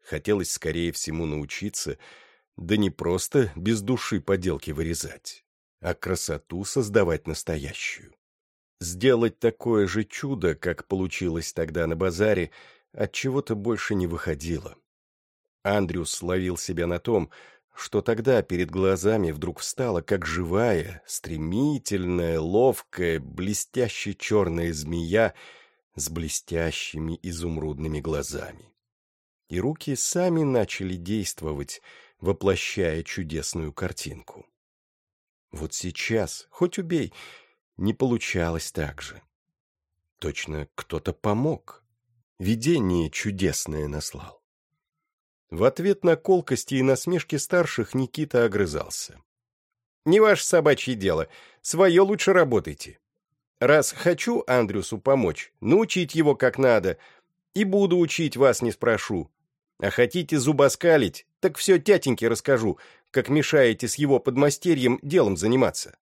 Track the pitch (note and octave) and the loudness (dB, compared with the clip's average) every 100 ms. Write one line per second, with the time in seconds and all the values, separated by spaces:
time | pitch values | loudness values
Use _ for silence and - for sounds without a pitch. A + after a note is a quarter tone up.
0 | - D#2 - G#2 E2+ - D#2+ D#2+ E2+ D2+ | -8 -8 0 0 0 -6 -4 -2 -4 -4
1 | - D#2+ D#2+ D2+ C#2+ - G2+ - - C#2 | -6 -4 -4 -6 -8 -8 -10 -8 -8 -10
2 | - - _ _ _ - E2+ G#2+ G2+ - | -14 -20 _ _ _ -16 -2 0 0 -2
3 | D#2+ F#2 - D3 A2+ E2+ F#2 A2+ G2+ B2 | -2 -2 0 0 0 -2 -2 -2 -2 -4
4 | - G#2 - G2 F2+ D2 - D2 D#2+ E2 | -2 -4 -2 -2 0 -4 -6 -6 -4 -4
5 | D2 - - - _ _ _ _ F2 F2 | -8 -14 -18 -20 _ _ _ _ -6 -6
6 | - F2+ - D2+ _ F2 G2+ - G#2+ G#2 | -4 -4 -4 -8 _ -10 -4 -2 2 2
7 | F#2 D#2 - D#2 - D#2+ C#2 - - - | 4 0 -4 -8 -6 -6 -6 -10 -10 -10
8 | - _ _ _ _ _ _ _ E2+ F2+ | -16 _ _ _ _ _ _ _ -10 0
9 | B2 A#2+ A#2 - A#2 - A#2+ A2 G2 G2+ | 2 4 2 0 -2 -2 -2 0 2 0
10 | G#2+ - C#3+ B2+ E2+ D2+ F2+ E2 - F#2+ | -4 -8 -6 -2 -2 -2 -4 -6 -4 -4
11 | F#2 - F2+ E2 D#2+ - E2 D#2+ D#2+ E2 | -2 -4 -4 -4 -6 -6 -4 -2 -2 0
12 | F#2+ E2+ G#2+ G2 E2+ - - _ _ - | -2 0 2 2 -2 -8 -20 _ _ -6
13 | G#2 - C3+ C3 C#3 G#2+ G#2 A2 - G#2 | -6 -4 -4 -4 -4 -4 -2 -4 -2 -2
14 | F2+ E2 - D2+ D#2+ D#2+ - - _ _ | -2 -4 -6 -6 -4 -6 -8 -20 _ _
15 | _ _ _ _ _ _ G2 G#2 F#2 E2+ | _ _ _ _ _ _ -2 0 0 -4
16 | D#2 - F2 F#2 F#2 F2 - E2+ F2 F2 | -6 -6 -2 -2 -2 -6 -6 -4 -2 -4
17 | - A2 D#2+ - - _ _ - - G#2+ | 0 0 0 -10 -20 _ _ -18 -4 -2
18 | F#2+ A2+ B2 B2 G2 F2 E2+ F2+ F#2+ F#2+ | 0 -2 2 2 2 -2 -2 0 2 2
19 | F#2+ A2 F2 D2+ F2 D#2+ - - B2+ F2+ | 2 2 0 -2 -6 -8 -10 -4 -2 -2
20 | - G2 E2 D#2+ F2 F#2+ A#2+ F#2 D#2+ F2 | 0 -2 -2 -4 -2 0 2 0 -2 -10
21 | _ - - D#2 D#2 G2 D3 C#3+ - G2+ | _ -12 -8 -6 -4 -2 -2 -2 -4 -4
22 | F2+ F2+ E2+ E2 D#2+ G2+ B2+ - - - | -2 -2 0 -2 2 4 4 2 -6 -4
23 | F2 D#2+ B1+ F2 F#2+ G#2 - - A#2 - | -2 -2 -6 -8 -4 -4 -6 -4 -4 -4
24 | G#2 G2 - G#2+ F#2 E2 E2+ D#2 D2+ E2+ | -10 -8 0 2 2 0 -4 -6 -6 -6
25 | E2 G2+ A2 - - - _ _ _ - | -2 2 0 -2 -20 -20 _ _ _ -10
26 | C#2+ D#2+ D#2+ - - E2 E2+ - - D#2 | -8 -6 -6 -8 -6 -2 -2 -4 -8 -6
27 | D#2+ E2 F#2 E2+ E2+ D#2+ D#2 C#2+ D#2 D2+ | -6 -8 -8 -8 -6 -4 -6 -6 -6 -6
28 | D#2+ D2+ - - C2+ - - _ _ _ | -4 -4 -6 -10 -12 -18 -20 _ _ _
29 | _ _ _ _ _ E2+ A2+ D#3 - C3 | _ _ _ _ _ -4 -4 -4 -6 -4
30 | - F3+ F3+ E3 D3 B2+ G2+ - F#2+ F2+ | -2 0 0 2 2 2 0 -4 -6 -6
31 | E2+ A2 F#2 - D#2 D2 C#2+ - - - | -4 -4 -4 -6 -6 -6 -8 -12 -18 -20
32 | _ _ E2+ F#2+ F#2+ F2+ - - F2 D#2+ | _ _ -2 0 2 0 -2 -2 -2 -2
33 | E2 - D#2+ D#2 D2 E2+ D#2 - F2+ - | -6 -8 -6 -6 -6 -6 -8 -6 -8 -8
34 | D2+ C#2 - - - _ _ _ _ _ | -12 -14 -18 -20 -20 _ _ _ _ _
35 | _ _ _ _ _ D#2 D2+ - F2+ E2 | _ _ _ _ _ -12 -10 -8 -10 -8
36 | - A2+ F2 - - - F3 - E3+ E3+ | -2 -2 -2 -8 -16 -4 -4 -2 -4 -2
37 | G#2+ - - - _ _ _ - F#2+ A#2+ | -4 -8 -20 -20 _ _ _ -4 -2 0
38 | C3+ A#2+ - F#2+ E2+ E2 - - D2+ C#2+ | 0 0 -2 -2 0 -2 -6 -6 -6 -6
39 | - - _ _ _ _ _ _ _ _ | -16 -18 _ _ _ _ _ _ _ _
40 | _ _ D#2 C#2+ - D2+ D2 - - D#2+ | _ _ -6 -6 -8 -8 -8 -12 -8 -6
41 | - D#2+ G#2 G#2 C#3+ D#3 - - _ _ | -6 -4 -2 0 0 -2 -10 -20 _ _
42 | _ _ _ _ F#2+ A2+ B2 E3+ F#2+ F2 | _ _ _ _ -2 0 2 2 2 2
43 | D#2+ - A2 G2 F2+ C#2+ - D2+ D2 D2 | 0 -4 -6 -2 -2 -2 -6 -6 -6 -6
44 | - - - - _ _ _ _ _ _ | -8 -12 -16 -20 _ _ _ _ _ _
45 | _ _ _ _ _ D#2+ A2 - F#3 G3 | _ _ _ _ _ 2 2 2 0 2
46 | F3 D#3+ - F#3 - B2+ - C#3 C3 C3 | 2 2 4 2 2 -4 -2 0 4 2
47 | - F3 - D3 - F3+ E3 - A2 C3 | 0 -4 -2 -6 0 0 0 -2 -2 -2
48 | C3 - D3+ B2 A#2 G2+ F#2 D2 - - | -4 -4 0 2 2 2 0 -2 -6 -10
49 | - - _ _ _ _ _ _ _ _ | -12 -16 _ _ _ _ _ _ _ _
50 | - G3 G#3+ F#3 - F3 D3+ C#3 - A#2+ | 4 6 8 6 4 4 6 4 0 0
51 | F#2+ D#2+ D#2 - - _ - D#3+ F#3+ F3 | 2 2 -2 -8 -20 _ -8 4 6 8
52 | G3 G#3 - F#3 D3+ A2+ D#2 D2 - - | 6 4 4 6 6 4 0 -12 -14 -18
53 | _ _ _ _ _ _ B2+ D3+ C3 - | _ _ _ _ _ _ 6 6 6 0
54 | E3+ F3 - A#3+ - B2+ A2 G2 F2+ G#2+ | 0 2 0 -2 2 2 4 0 -4 -4
55 | - C3+ G2 D2+ - _ G#2+ F3+ A3+ F#3 | 2 4 4 -2 -10 _ 2 4 4 0
56 | E3 D#3+ D3+ C3+ B2+ A#2+ C3 A2+ F#2 E2 | -2 2 2 4 2 4 4 4 2 -4
57 | - _ _ _ _ - G3+ G3+ G3 F3 | -12 _ _ _ _ -2 0 2 4 4
58 | E3+ - D#3+ A#2+ C3+ A#2+ A#2+ G2 A#2 A2 | 2 0 -2 4 4 4 0 0 0 0
59 | - G2 D#2 _ _ _ _ _ G2 - | 0 -6 -6 _ _ _ _ _ -4 2
60 | B2 F3+ D#3+ D3+ B2+ C#3+ C#3+ - E3+ D#3 | 0 0 -2 0 2 4 4 4 4 4
61 | G#2 - _ _ F#3+ - - F3+ C#3+ F#3+ | 4 -4 _ _ -2 0 4 4 6 4
62 | C#3 A#2 A2+ A2+ - C3 A2 - - _ | 4 0 0 0 2 2 2 -4 -10 _
63 | _ - B2 D3 C#3+ D#3 B2 A2 A#2 - | _ -2 2 0 4 6 6 4 -4 -2
64 | C#3+ C3 - B2+ D3 C#3+ F3+ D#3 B2 B2+ | 2 4 2 4 2 2 0 2 4 2
65 | C#3+ F3 A2+ F2+ G2+ B2+ A2+ - - _ | 2 2 4 2 2 4 2 0 -12 _